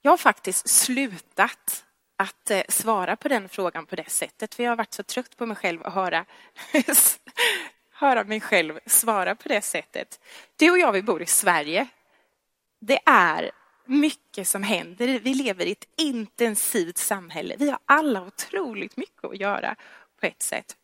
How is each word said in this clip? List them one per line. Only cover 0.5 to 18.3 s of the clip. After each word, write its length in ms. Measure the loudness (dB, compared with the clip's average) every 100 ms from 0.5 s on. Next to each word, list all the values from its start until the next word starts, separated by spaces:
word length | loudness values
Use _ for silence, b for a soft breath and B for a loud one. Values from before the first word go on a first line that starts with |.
| -4 2
slutat 1160 | 2 4 -2 -2 -6 _ 0 0 0 -10 -10 _ _ _ -6
att, 300 | -6 -6 -2
eh, 100 | -2 0
svara 460 | -2 0 0 0 -4
på 120 | 0
den 220 | -2 -2
frågan 360 | -6 -4 -6 -10
på 100 | -12
det 140 | -6
sättet. 460 | -4 -4 _ -12 -4
För 80 |
jag 80 | -2
har 40 | -2
varit 180 | -4
så 100 | -8
trött 340 | -8 -8 -8 _
på 80 | -8
mig 120 | -4
själv 260 | -4 -4
att 100 | -6
höra, 320 | -4 -2 -4 -6 B B B B
<laughs> 340 | 0 2 4 2 0 -10 0 0 0 -8 _ _
höra 320 | 0 2 2
mig 180 | 0 -6
själv 380 | 2 2 2 -8 2
svara 500 | 2 4 0 -2 -4
på 140 | -2
det 120 | -2
sättet. 580 | -2 -6 -8 -12 -12 -16 B B B 4
Du 160 | 6
och 80 | 6
jag, 120 | 4
vi 100 | 2
bor 200 | 0 -4
i 40 | 0
Sverige. 640 | 2 4 2 0 -2 -2 _ _ _ _ _ _ _ _ _
Det 200 | 0 2 6
är 460 | 6 6 2 -6 -10 _ _ 0
mycket 600 | 2 2 0 _ -8 -4
som 160 | -4
händer. 560 | -2 -2 -4 -4 -2 0
Vi 140 | 0
lever 320 | -2 -2 -2 -4
i 60 |
ett 160 | -4 -10 -4
intensivt 1000 | -2 -2 -8 -2 0 0 -2 -2 -2 -4
samhälle. 580 | -4 -4 -6 -8 -8 -2
Vi 100 | -2
har 100 | -2 2
alla 360 | 2 4 -2
otroligt 760 | -6